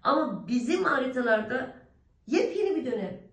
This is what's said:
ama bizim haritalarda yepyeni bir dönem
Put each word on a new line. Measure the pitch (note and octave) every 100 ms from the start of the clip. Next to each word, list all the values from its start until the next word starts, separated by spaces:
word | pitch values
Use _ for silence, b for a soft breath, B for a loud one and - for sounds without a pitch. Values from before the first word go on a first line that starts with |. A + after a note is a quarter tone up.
ama | - D4 C4 F#3+ -
bizim | B3 - F#4
haritalarda | F#4 C#4 B3+ B3+ A#3 A3 G#3+ B3+ - - - _ _ _ -
yepyeni | D4+ B4 G4 G4+ D#4+
bir | B3+
dönem | A3+ F#3 - -